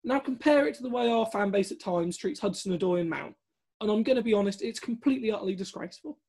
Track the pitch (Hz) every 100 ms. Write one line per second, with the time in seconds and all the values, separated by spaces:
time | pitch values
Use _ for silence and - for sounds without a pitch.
0 | 320 269 269 247 302 294 294 - 247 240
1 | 240 233 226 202 202 202 190 180 - 175
2 | 170 175 185 - 202 185 196 175 185 180
3 | 170 143 143 - _ _ _ _ 214 220
4 | 226 262 226 208 202 196 233 - - 233
5 | 285 262 220 208 196 185 190 - 180 -
6 | 311 -